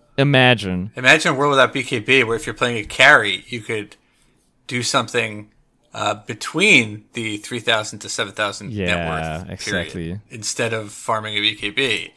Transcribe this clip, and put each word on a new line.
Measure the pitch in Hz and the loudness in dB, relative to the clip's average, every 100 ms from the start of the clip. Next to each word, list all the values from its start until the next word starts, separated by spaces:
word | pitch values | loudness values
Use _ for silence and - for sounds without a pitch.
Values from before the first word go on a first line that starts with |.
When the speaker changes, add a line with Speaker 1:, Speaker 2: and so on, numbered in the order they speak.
| _ - | _ 0
Speaker 1:
Imagine. | 139 135 127 120 98 90 98 | 2 6 6 4 0 -4 -6
Speaker 2:
Imagine | - 127 156 170 | 0 4 6 4
a | |
world | 131 143 | 2 4
without | 135 123 | 6 4
B | 139 | 2
K | 123 127 | -4 -4
B | 104 135 | 2 4
where | 113 113 | 4 0
if | - | -4
you're | |
playing | 113 123 117 | -4 -2 -2
a | |
carry, | 101 - 131 147 107 92 - | -6 4 8 8 6 -2 -6
you | 120 | -10
could | 110 110 101 - _ _ _ _ _ _ - | -6 -6 -6 -14 _ _ _ _ _ _ -8
do | 123 | -6
something | 117 139 120 120 113 104 104 _ _ _ _ 110 | 0 0 0 -2 -4 -6 -16 _ _ _ _ -6
uh, | 104 104 - | -4 -4 -6
between | 117 - 156 208 160 110 107 - | -10 -8 0 4 4 4 -4 -12
the | - 110 104 - | -8 -6 -8 -8
three | 123 110 | -6 0
thousand | 113 107 104 | 0 -2 -10
to | 104 | -10
seven | - 107 | -8 -6
thousand | 95 104 101 101 | -4 -4 -4 -10
net | 104 90 | -6 -2
Speaker 1:
Yeah, | 87 82 | -2 -2
Speaker 2:
worth, | 80 80 80 82 | -4 -6 -8 -10
period, | 90 - 101 85 | -10 -6 -6 -6
Speaker 1:
exactly. | 90 82 95 - | -8 -8 -10 -12
Speaker 2:
instead | 120 104 - 117 113 | -12 -10 -4 -4 -4
of | 104 | -8
farming | - - 110 107 107 | -10 -4 -4 -2 -2
a | |
B | 107 104 | -2 -2
K | 104 | -4
B | 104 135 101 87 | -2 -2 -2 -6